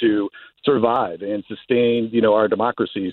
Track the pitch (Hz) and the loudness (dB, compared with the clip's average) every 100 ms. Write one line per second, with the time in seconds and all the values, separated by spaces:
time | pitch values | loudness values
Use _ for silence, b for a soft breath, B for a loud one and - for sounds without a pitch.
0 | 113 104 101 B B _ - 131 117 123 | 0 0 -2 B B _ 0 2 2 0
1 | 101 82 101 104 - 104 - 120 120 117 | -2 -6 -8 -8 -8 -14 -2 2 2 0
2 | 113 117 110 107 107 101 117 - 104 101 | 0 2 4 4 2 0 -4 -2 -4 -4
3 | 95 | -6